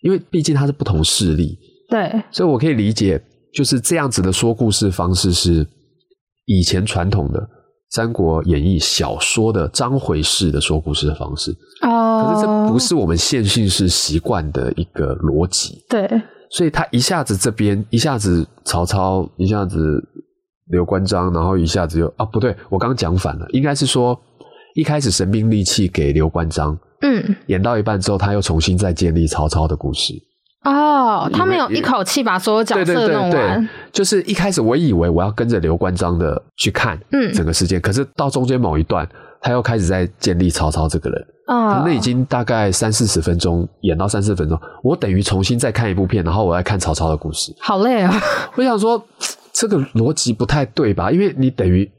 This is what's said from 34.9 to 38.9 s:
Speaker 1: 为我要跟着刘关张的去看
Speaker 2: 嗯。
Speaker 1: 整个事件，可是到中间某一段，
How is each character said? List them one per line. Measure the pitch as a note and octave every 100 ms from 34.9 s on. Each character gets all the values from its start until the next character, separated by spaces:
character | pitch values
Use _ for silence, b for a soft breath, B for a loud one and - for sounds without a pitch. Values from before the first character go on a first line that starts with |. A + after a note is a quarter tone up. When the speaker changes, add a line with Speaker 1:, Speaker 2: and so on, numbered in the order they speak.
Speaker 1:
为 | F2+ E2+
我 | E2
要 | F#2+
跟 | A2 A#2+
着 | A2+
刘 | E2 E2
关 | F#2 F2+
张 | F2 F2
的 | E2+ - - -
去 | -
看 | - A#2 D#2+ -
Speaker 2:
嗯。 | C#4 A3+
Speaker 1:
整 | - D#2+
个 |
事 | E2 F2+
件， | F#2
可 | G#2
是 | G#2 C3+ -
到 | C#3+
中 | C3
间 | B2+ C3
某 | A2+ D#2
一 |
段， | D#2+